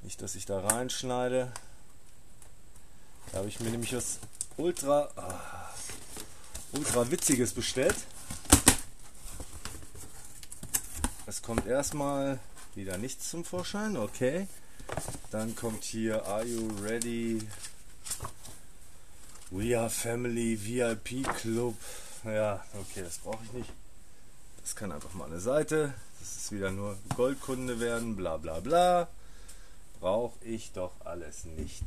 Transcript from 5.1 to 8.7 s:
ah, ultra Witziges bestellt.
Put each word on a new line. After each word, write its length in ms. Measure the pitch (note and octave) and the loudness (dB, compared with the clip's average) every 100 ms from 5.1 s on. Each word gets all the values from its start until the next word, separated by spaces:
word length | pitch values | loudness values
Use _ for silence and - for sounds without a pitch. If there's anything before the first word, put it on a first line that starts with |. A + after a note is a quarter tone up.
| - | -2
ah, 580 | - F2+ - - - - - - - - - - - - - | -4 -4 -4 -6 -6 -6 -6 -6 -8 -8 -8 -8 -8 -8 -4
ultra 360 | C3+ D3 B2 A#2+ | 0 4 4 4
Witziges 440 | E3+ - B2 A#2+ | 4 6 6 6
bestellt. 420 | - - - D3+ - - - - - - - - | 4 0 6 6 4 -2 -8 -6 -6 6 10 10